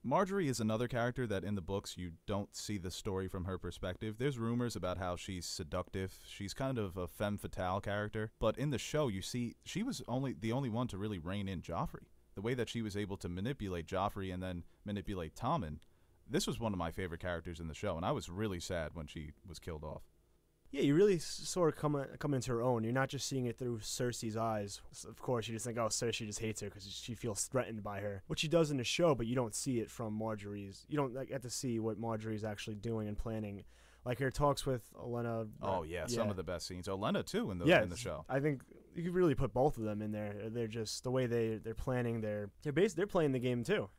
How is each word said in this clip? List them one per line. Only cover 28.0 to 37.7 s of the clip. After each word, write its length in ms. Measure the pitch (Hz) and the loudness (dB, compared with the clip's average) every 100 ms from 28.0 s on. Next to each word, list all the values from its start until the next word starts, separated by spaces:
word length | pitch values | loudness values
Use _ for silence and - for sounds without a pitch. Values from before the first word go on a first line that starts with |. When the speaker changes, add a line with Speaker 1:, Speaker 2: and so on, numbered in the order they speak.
Speaker 2:
her," 220 | 104 98 - | -4 -4 -4
which 140 | 151 | -2
she 80 | 165 | 4
does 220 | 170 156 | 6 6
in 60 | 143 | 4
the 80 | |
show, 300 | 117 - 170 | 2 4 6
but 120 | 131 117 | 6 4
you 80 | |
don't 200 | 127 117 | 4 2
see 260 | - - 123 | 0 2 2
it 100 | 107 | 2
from 220 | - 113 | -2 -2
Marjorie's. 720 | 107 110 107 101 101 98 95 - | 0 0 0 -2 -6 -6 -10 -2
You 100 | 147 | 0
don't, 160 | 135 | 2
like, 140 | 120 131 | 0 -4
get 100 | 127 | -4
to 80 | 120 | -4
see 300 | - 131 113 | -2 0 2
what 180 | 110 107 | 2 0
Marjorie's 460 | 113 113 110 110 | 0 -2 -2 -2
actually 320 | 107 101 - 107 | -2 -4 -6 -4
doing 320 | 117 113 107 | -2 0 0
and 80 | 104 | -2
planning. 480 | 117 110 107 101 - - - - | -2 -2 -4 -6 -12 -20 -20 -10
Like, 140 | 123 123 | -4 0
her 100 | 135 | 0
talks 340 | - 147 135 - | 4 4 4 0
with 260 | 127 - | -2 -4
Olenna. 540 | - 123 120 117 113 110 - | -12 -6 -2 0 -2 -4 -6
Speaker 1:
Oh, 180 | 98 95 | 0 0
Speaker 2:
uh, 20 | |
Speaker 1:
yeah, 240 | 80 87 82 | 0 -4 -2
some 200 | 117 107 | 2 2
Speaker 2:
yeah. 40 | |
Speaker 1:
of 60 | 95 | 0
the 80 | |
best 220 | 85 87 - | -2 -4 -4
scenes. 200 | 90 90 | -6 -4
Olenna, 380 | 98 110 190 | 0 2 0
too, 260 | - 190 240 | 0 -2 0
in 80 | 90 | 2
the, 60 | |
Speaker 2:
Yeah, 160 | 87 | 8